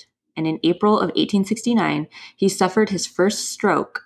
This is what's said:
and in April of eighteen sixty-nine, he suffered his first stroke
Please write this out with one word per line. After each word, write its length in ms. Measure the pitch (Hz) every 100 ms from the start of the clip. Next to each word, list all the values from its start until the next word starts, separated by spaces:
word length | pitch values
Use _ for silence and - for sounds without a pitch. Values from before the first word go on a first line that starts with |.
| - _ _ -
and 100 | 160
in 120 | 156 160
April 340 | 175 208 214
of 140 | 180 -
eighteen 280 | - 202 190
sixty-nine, 640 | 220 - 233 160 147 156 - - -
he 140 | 196
suffered 420 | - 185 202 214
his 160 | 185 -
first 440 | - 190 - -
stroke 520 | - 208 147 - -